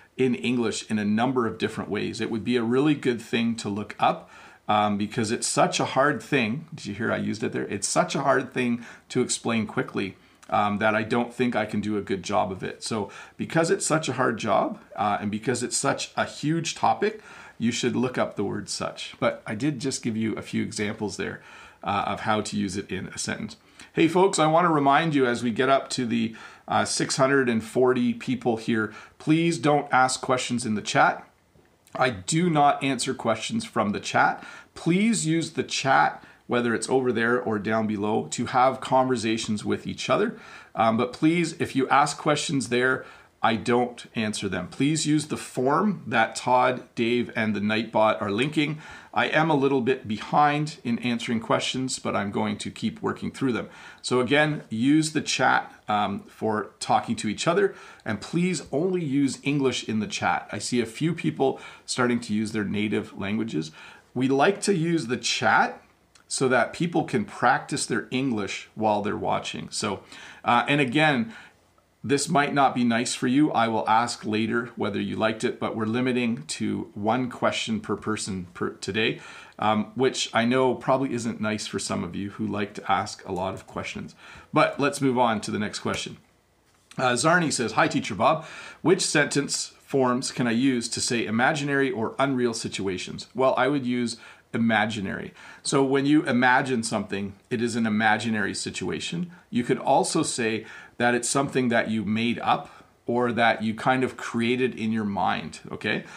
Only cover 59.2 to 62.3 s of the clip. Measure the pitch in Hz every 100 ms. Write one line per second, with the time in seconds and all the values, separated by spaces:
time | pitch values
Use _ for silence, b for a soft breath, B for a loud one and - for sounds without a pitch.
59.2 | 135 - 143 143 135 120 - 110 101 -
60.2 | 98 82 - - - 123 113 - 156 160
61.2 | 156 147 135 - B B B - 123 120
62.2 | 120